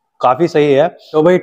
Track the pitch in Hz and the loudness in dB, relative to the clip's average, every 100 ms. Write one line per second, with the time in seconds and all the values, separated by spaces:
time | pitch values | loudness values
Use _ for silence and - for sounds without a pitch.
0 | _ - 127 127 165 156 147 135 170 - | _ -4 -2 0 -2 0 0 0 -2 -6
1 | - 156 160 180 | -8 -2 0 0